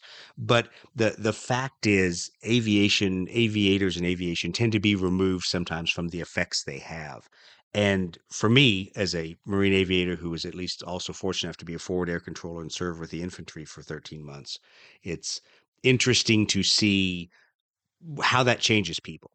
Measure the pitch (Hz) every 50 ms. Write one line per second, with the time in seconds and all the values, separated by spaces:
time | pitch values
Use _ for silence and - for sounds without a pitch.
0 | - - - - - - _ - 117 107 120 120 113 - - - - _ _ 127
1 | 110 104 - - 104 110 104 - - - 120 123 131 135 - _ - 107 101 95
2 | 92 90 87 87 - - - _ - 107 117 123 113 110 104 101 101 101 - -
3 | 104 95 92 92 90 - 101 117 117 107 107 107 101 95 98 98 98 92 85 85
4 | 87 87 90 87 92 87 85 - - 87 - - 117 113 107 104 98 104 104 92
5 | 92 90 92 92 95 95 92 90 - - - 90 87 - 82 82 85 - - -
6 | 87 85 85 87 78 - - 92 85 - - - - - 69 69 - - 82 82
7 | 76 73 65 57 - _ _ _ - - - _ _ _ - 104 104 101 98 95
8 | 92 85 - - _ _ - - - 107 117 139 147 120 98 95 98 - - 117
9 | 101 87 87 85 80 80 82 - _ 101 98 98 98 98 95 95 95 90 92 90
10 | 90 90 87 82 85 85 82 80 - 87 82 90 90 87 - - - 87 90 90
11 | - - 90 - - 95 90 - - 85 80 - 85 85 85 82 - - 92 90
12 | 90 85 87 85 - 90 82 - - 85 85 85 80 76 - - 90 87 82 82
13 | 82 78 - 80 87 90 - - 82 - - 82 76 - - 78 73 - 78 76
14 | - - 80 78 76 71 69 71 65 - - - _ _ _ - - - _ _
15 | _ 95 82 78 - - - - - _ _ _ _ _ _ _ - 131 127 117
16 | - 127 117 - - - 113 107 104 - - 98 92 - - - 110 104 98 98
17 | 95 92 90 87 85 - _ _ _ _ _ _ _ _ _ _ _ _ _ _
18 | - 165 147 143 - - - 127 131 123 117 - - - 110 107 92 85 80 -
19 | - - 80 78 - -